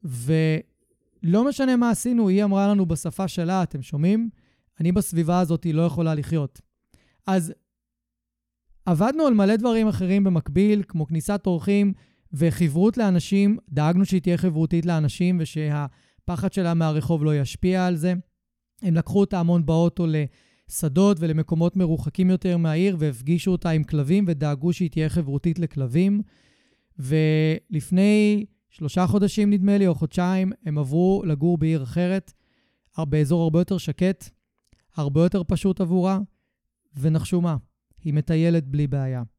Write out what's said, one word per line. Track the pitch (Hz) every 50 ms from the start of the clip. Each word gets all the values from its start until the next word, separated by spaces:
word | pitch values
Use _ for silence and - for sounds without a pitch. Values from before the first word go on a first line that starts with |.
| -
ולא | 165 123 120 120 127 160 160 160 160 156 156 - _ _ _ _ _ _ _ _ _ _ _ - 165 170 208 240 277
משנה | 277 - 277 262 254
מה | 247 240 240
עשינו, | 226 - - 240 247 233 226 196
היא | 185 196 208
אמרה | 202 196 196 196 202
לנו | 208 202 190
בשפה | 170 165 151 - 170 - - 196 175
שלה, | - - 170 165 185 190 180
"אתם | - - 147 127
שומעים? | - - 143 151 175 202 220 233 233 - _ _ _ _ _ _ _ _ _
אני | 160 165 180
בסביבה | 196 196 - - 165 170 156 175 180
הזאת | 185 156 170 160 -
לא | 170 151 156 165
יכולה | 170 143 147 170 160 160
לחיות." | 147 143 - 160 160 143 131 _ - - _ _ _ _ _ _ _ _ _ _ _ _
אז | - 190 190 170 165 - _ _ _ _ _ _ _ _ _ _ _ _ _ _ _ _ _ _ _ _ _ _ _ - _ _
עבדנו | - 175 151 196 233 285 311 320
על | 285 240
מלא | 214 202 196 214
דברים | 226 220 247 233 226 220 220
אחרים | 208 - 190 180 190 202 202
במקביל, | 190 180 160 - - 143 175 196 214 214 208 190 -
כמו | - 170 156
כניסת | - 165 160 147 - 202 202 -
אורחים | 196 180 165 - 196 202 202 202 202 190 - _ _ _ _ _ _ -
וחברות | 139 151 165 - - 175 160 135 160 185 220 -
לאנשים, | 247 226 202 185 175 - - - 196 202 202 214 247 _ _
דאגנו | 151 139 151 151 175 180 196
שהיא | - - 185
תהיה | - 185 175
חברותית | 170 - 185 160 156 160 156 - 170 160
לאנשים, | 175 170 160 156 139 - - 180 180 185 180
ושהפחד | 160 151 - 156 156 151 147 147 147 139 _ _ _ _ _ _ _ - 180 165 - 190 -
שלה | 196 185 170 170
מהרחוב | 165 165 160 156 151 147 - 170 160 147
לא | 156 151
ישפיע | 147 139 123 - - - 180 185 185 180
על | 180 180
זה. | 160 151 180 180 175 180 _ _ _ _ _ _ _ _ _ _ _ -
הם | 190 160
לקחו | 165 160 - - 202
אותה | 202 196 - 185
המון | 170 165 175 175 165
באוטו | 143 165 160 170 170 165 - 175
לשדות | 165 156 156 147 127 _ _ _ _ _ _ _ _ - - - 156 131 165 190 202 208 156
ולמקומות | 165 165 160 156 156 - 170 160 165 175 -
מרוחקים | 190 185 160 160 160 - 147 - - 185 185
יותר | 185 180 - 185 180
מהעיר, | 170 170 160 151 160 185 202 190 165
והפגישו | 151 151 135 113 127 139 170 175 - 190 185
אותה | 175 - 170
עם | 160 160 151
כלבים, | - - 151 143 131 170 196 208 175
ודאגו | 170 139 151 151 147 139 135 175 175
שהיא | - 185 165
תהיה | - 160 156 156
חברותית | - 170 165 139 139 143 - 175 160 180
לכלבים. | 170 151 - 143 135 123 117 156 180 196 202 208 208 - _ _ _ _ _ _ _ _ _ _ _ _ _ -
ולפני | 139 127 147 156 156 156 156 156 156 156 160 - _ _ - 151 - - 180 180 196 208 214 214 214 208 208 208 208 - _ _ _ _
שלושה | _ - 160 147 - 180 180
חודשים, | 175 - 208 190 202 - - 208 202
נדמה | 202 208 180 202 202 202
לי, | 196
או | 185 165
חודשיים, | - 160 151 - - 180 180 185 190 185 185 - - _
הם | 165 151 147
עברו | 147 131 139 165 175 185 190 196 -
לגור | 175 156 139 143 170 175 165
בעיר | 147 160 160 160 135
אחרת, | 117 104 165 175 180 185 190 - - - _ _ _ _ _ _ _ _ _ _ _ _ -
באזור | 160 143 135 151 151 135 170 175 165
הרבה | 165 151 165
יותר | 180 - 196 180
שקט, | - - 147 - 185 185 190 - - - _ _ _ _ _ _ _ _ _ _ _ _ _
הרבה | - 151 143 139 156 165
יותר | 180 - 202 185
פשוט | - 196 165 - 196 185 -
עבורה, | 190 165 175 185 175 190 196 196 208 - _ _ _ _ _ _ _ _ _ _ _ _ _
ונחשו | 143 131 160 156 160 160 - - 175
מה? | 175 175 156 135 - _ _ _ _ _ _ - -
היא | 165 143
מטיילת | 151 147 - 170 160 160 170 170 165 151 135
בלי | 135 147 147
בעיה. | 143 131 143 135 131 131 127 120 110 _